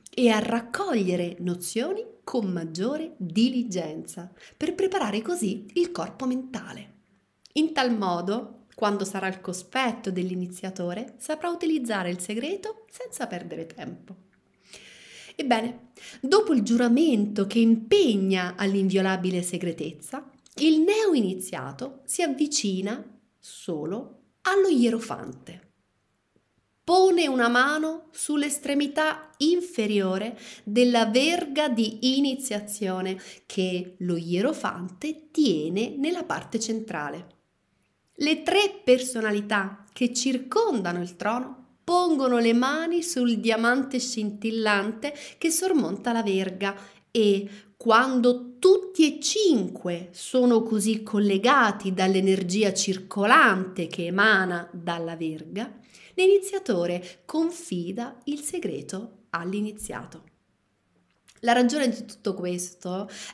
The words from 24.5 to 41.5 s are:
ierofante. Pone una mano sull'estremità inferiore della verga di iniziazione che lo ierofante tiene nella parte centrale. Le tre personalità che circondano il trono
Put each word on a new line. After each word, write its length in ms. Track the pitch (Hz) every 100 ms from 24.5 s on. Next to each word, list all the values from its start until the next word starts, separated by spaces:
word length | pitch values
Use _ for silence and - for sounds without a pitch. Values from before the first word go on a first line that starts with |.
| 392 381
ierofante. 960 | 277 233 226 - - - - - 175 _ _ _ _ _ _ _ _ _ _ _ _ -
Pone 400 | 370 381 349 311
una 220 | 254 240
mano 580 | 240 269 302 311 320 -
sull'estremità 1160 | - - 294 285 277 285 285 285 285 311 302 - -
inferiore 1000 | 302 349 349 - 214 202 190 190 214 - - -
della 440 | - 214 247 233 220
verga 600 | 233 294 349 311 269 302
di 480 | 233 220 214 254 262
iniziazione 1040 | 277 262 - 208 208 - 196 185 185 190 - -
che 520 | - - 185 180 180 -
lo 180 | 180 170
ierofante 1160 | 165 175 240 - 202 - 180 - 302 311 -
tiene 560 | - 285 160 156 185 233 277
nella 240 | 294 359
parte 380 | - 165 - 226
centrale. 640 | 226 220 220 170 147 151 180 _ _ _ _ _ _ _ _
Le 300 | - 294 311
tre 360 | 311 370 403 -
personalità 1000 | - 254 254 233 220 208 208 208 196 196 -
che 220 | - 240
circondano 880 | 240 269 254 - - 453 247 180 175
il 140 | 175 -
trono 600 | 202 240 254